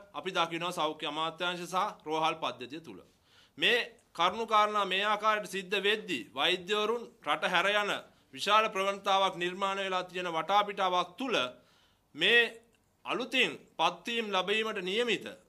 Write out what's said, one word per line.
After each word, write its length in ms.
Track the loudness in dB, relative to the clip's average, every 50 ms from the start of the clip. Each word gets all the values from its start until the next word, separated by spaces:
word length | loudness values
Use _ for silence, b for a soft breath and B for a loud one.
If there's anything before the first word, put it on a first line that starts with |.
| -6 -12
අපි 200 | -14 -8 -8 -4
දකිනවා 400 | 0 0 0 0 -2 -4 -4 -4
සෞඛ්‍ය 340 | -2 -2 -2 -2 -2 -4 -8
අමාත්‍යාංශ 560 | -6 -4 -4 -4 -4 -4 -4 -4 -4 -4 -4 -8
සහ 140 | -4 -2 -2 -2 -2 -4 -8
රෝහල් 340 | _ -4 -2 0 0 0 0
පද්ධතිය 460 | -2 -4 -6 -6 -6 -10 -12 -12 -14
තුල. 180 | -14 -16 -18 -18 -20 _ _ b b b b b b b b
මේ 200 | 0 2 2 4 2 0 -4 -10 _ _ _
කරුණු 360 | _ 2 2 2 2 0 -2
කාරණා 380 | 2 4 4 4 4 2 0 0
මේ 180 | 0 0 0 0
ආකාරයට 480 | 0 0 2 2 0 0 0 -2 -6
සිද්ධ 260 | -8 -8 -6 -4 -4 0 2
වෙද්දී 440 | 2 0 0 -2 -6 -6 -6 -6 -8 -4
වෛද්‍යවරුන් 680 | 0 2 2 2 0 -2 -2 -2 0 0 0 -2 -4 -6 -10 -16 _
රට 220 | -2 -2 -2 0 0
හැර 220 | 2 2 2 2 4
යන 220 | 2 2 0 0 -2 -4 -6 -12 b b b b -12
විශාල 320 | -6 0 4 4 4 4 4
ප්‍රවණතාවක් 680 | 0 0 0 0 -2 -2 0 2 2 4 4 2 0
නිර්මාණය 460 | -2 -4 -4 -2 -2 -2 -2 -2 -2 -2
වෙලා 200 | -2 -2 -4 -4
තියෙන 260 | -6 -8 -6 -6 -4
වටාපිටාවක් 760 | -4 -4 0 4 4 4 4 2 0 0 0 2 2 2 0 -2 -6
තුල 180 | -8 -4 0 0 0 0 0 -4 b b b b b b b b b b _ -4
මේ 260 | 0 4 6 6 6 6 4 0 -10 -20 _ _ _ _ _ _ _ _
අලුතින් 460 | -4 -2 -2 -2 0 2 2 2 2 0 -6 -14 _ _
පත්වීම් 580 | 0 0 0 0 -2 -6 -4 -4 -4 -2 0
ලැබීමට 480 | -2 -2 0 0 -2 -2 -2 -2 -4 -6
නියමිත 440 | -6 -2 -2 -2 0 0 -2 -2 -4 -10 -14 -16 _